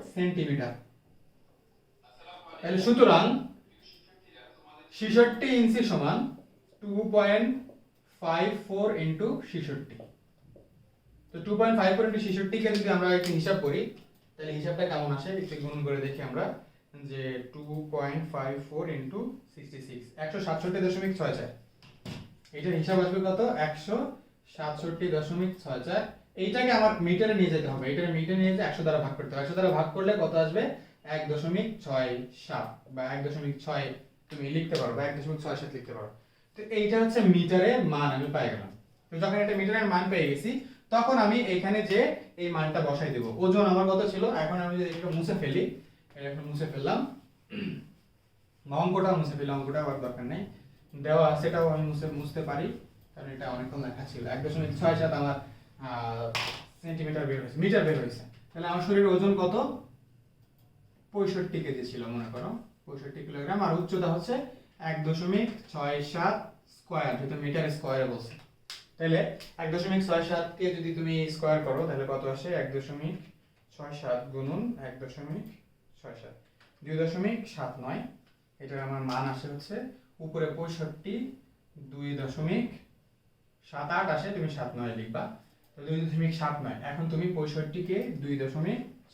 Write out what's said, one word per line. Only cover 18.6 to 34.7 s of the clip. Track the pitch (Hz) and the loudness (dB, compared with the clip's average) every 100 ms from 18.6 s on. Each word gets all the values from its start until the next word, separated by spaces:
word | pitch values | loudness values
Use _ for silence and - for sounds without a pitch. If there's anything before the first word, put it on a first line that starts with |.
| 139 | -6
ফোর | 151 170 135 | -6 -4 -6
into | 131 202 240 - - | -6 -6 -6 -10 -18
সিক্সটি | - 147 135 127 | -20 -18 -16 -14
সিক্স, | 123 - - | -16 -16 -8
একশো | 156 196 170 | -6 -4 -2
সাতষট্টি | 160 180 190 180 | -2 -2 0 2
দশমিক | 185 190 185 | 2 -2 0
ছয় | 139 - | -2 -2
চার। | - - - _ - - - - - - - 147 | -6 -12 -20 _ -20 -18 -14 -12 -14 -20 -16 -6
এটার | 180 160 | -2 0
হিসাব | 170 185 | 4 4
আসবে | 180 190 190 | 4 2 0
কত? | 190 233 - 151 | 2 2 2 -2
একশো | - - 233 277 - - _ _ - | -2 -2 -2 -2 -8 -20 _ _ -8
সাতষট্টি | 151 151 165 165 180 156 | -6 -4 -6 -4 0 0
দশমিক | 151 175 185 185 | 0 0 -2 -2
ছয় | 147 127 - | -6 -6 -2
চার। | 196 - - - - | -2 -2 -8 -16 -4
এইটাকে | 196 247 247 226 | 0 2 4 6
আমার | 214 180 170 | 6 4 2
মিটারে | 180 214 202 | 4 4 6
নিয়ে | 170 156 | 4 4
যেতে | 135 | 0
হবে, | 131 131 | -4 -2
এটাকে | 143 170 160 | 0 0 0
মিটারে | 160 190 | 0 4
নিয়ে | 190 | 4
যেতে | 190 151 | 4 0
একশো | 160 156 | 0 2
দ্বারা | 151 139 | 2 0
ভাগ | - | -4
করতে | - | -6
হবে। | 139 | -4
একশো | 143 180 | -2 2
দ্বারা | 185 156 | 4 4
ভাগ | 156 190 | 0 0
করলে | 190 208 | 2 2
কত | 160 160 | 2 4
আসবে? | 160 185 269 - - _ 151 156 | 2 2 0 -4 -12 _ -6 -6
এক | 151 | -2
দশমিক | 147 165 190 226 - 151 | -2 0 0 -2 -6 -4
ছয় | 131 127 123 123 - - | -2 0 -2 -8 -14 -8
সাত | 123 117 - - 131 | -6 -6 -10 -14 -8
বা | 131 | -4
এক | 139 143 | -4 -4
দশমিক | 151 143 139 - | -4 -4 -6 -4
ছয় | 139 135 - - _ - | -4 -4 -8 -16 _ -16
তুমি | 151 139 160 | -8 -2 -2
লিখতে | 160 | 0